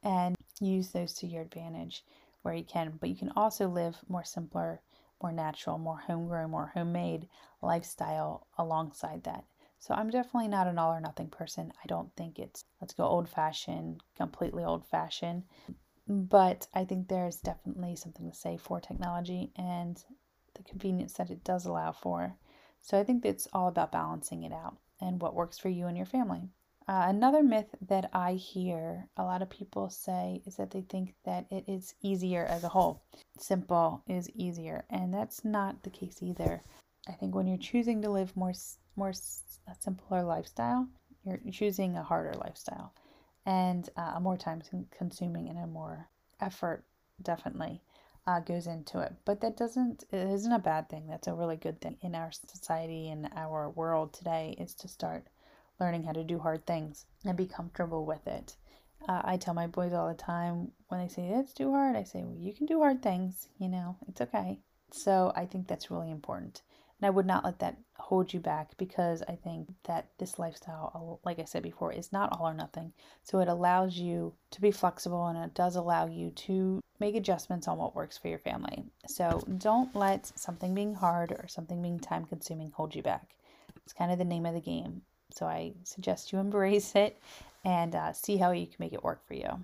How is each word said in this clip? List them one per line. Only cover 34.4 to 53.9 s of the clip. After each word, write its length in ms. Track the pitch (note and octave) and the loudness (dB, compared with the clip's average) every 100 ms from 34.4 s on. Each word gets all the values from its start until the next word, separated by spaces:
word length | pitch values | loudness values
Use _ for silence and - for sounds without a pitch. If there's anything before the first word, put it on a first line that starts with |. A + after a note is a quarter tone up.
| F3+ E3+ D#3+ D#3 - | -6 -4 -6 -8 -4
and 220 | F#3+ F3+ | -2 0
that's 320 | F#3+ A3 - | 0 -2 -2
not 380 | A3 G#3 G3 - | 0 2 0 -2
the 80 | - | -10
case 280 | - F#3 - | -10 -12 -6
either. 400 | F3+ F3+ E3 E3+ - - _ _ - | -6 0 0 0 -8 -20 _ _ -16
I 60 | |
think 220 | F3+ G3 | -6 -2
when 120 | F#3+ F#3 | 0 0
you're 120 | F#3 | 0
choosing 420 | - A#3+ A#3 A3 | 0 0 2 2
to 80 | G#3 | 2
live 240 | G3+ F#3+ | 2 0
more 160 | F#3 F#3 | 0 -2
s-, 280 | F3+ - - _ - | -2 -10 -16 _ -4
more 140 | G3 | -4
s-, 500 | F#3 - - - - - | -4 -8 -12 -14 -20 -20
a 40 | F3+ | -8
simpler 440 | - F#3 - F#3 | -6 -6 0 0
lifestyle, 640 | F3 E3 E3 - A#3 B3 B3+ - _ - | 2 0 -2 -2 2 2 0 -4 _ -12
you're 160 | F#3+ F#3 - | -6 -6 -6
choosing 440 | F#3 G#3 F#3+ F#3 F3 | 0 0 2 0 0
a 60 | |
harder 300 | D#3+ E3 D#3+ D#3 | 2 0 2 -4
lifestyle, 520 | - - - - F#3 _ - - _ _ | -6 -8 -10 -10 -12 _ -20 -20 _ _
and, 440 | - F#3+ F3+ F3+ F3 - | 0 4 4 2 -2 -4
uh, 160 | E3+ E3+ | -4 0
a 40 | |
more 180 | F3+ F3+ | 0 0
time 240 | - E3 - | -2 -6 -6
con-, 160 | F3+ F#3 | -8 -8
consuming 580 | - F3+ - F3+ E3+ E3+ | -6 -6 -4 -4 -4 -6
and 80 | E3+ | -6
a 80 | E3+ | -8
more 420 | D#3+ D#3+ D#3+ E3 _ _ _ | -8 -8 -10 -14 _ _ _
effort 440 | F#3+ F#3 F3 E3 - _ _ - | -6 -2 -4 -4 -8 _ _ -10
definitely, 600 | F#3 E3 - - D#3+ E3+ _ - _ - - | -4 -2 -4 -6 -8 -8 _ -20 _ -8 0
uh, 140 | F3 | 0
goes 260 | E3+ F3 E3+ | 2 -4 -2
into 340 | E3 D3+ F#3 | -8 -6 -4
it. 120 | E3 - - | -4 -4 -2
But 160 | G3+ | 0
that 160 | A3+ A3 | 0 0
doesn't, 460 | A#3+ A#3+ B3 - - | -2 2 2 0 -6
it 160 | G3 F#3 | -2 0
isn't 260 | G3 A3 | 0 4
a 60 | A#3 | 4
bad 300 | F#3 D#3+ D#3+ | 4 2 0
thing. 180 | D#3 D#3 | -10 -8
That's 220 | D#3+ - | -8 -4
a 60 | |
really 220 | E3+ E3+ D#3+ | -2 -2 -2
good 260 | E3 D#3+ | -4 -6
thing 160 | E3 - | -8 -8
in 140 | F3+ | -6
our 180 | E3 E3 | -4 -6
society 760 | - - F3+ - E3 E3 E3 D#3+ | -10 -16 -16 -2 -2 -2 -6 -6
and 180 | D3+ D3+ F3 | -6 -6 -6
our 320 | D#3+ D#3 D3+ | -4 -4 -4
world 460 | E3 E3 | -2 2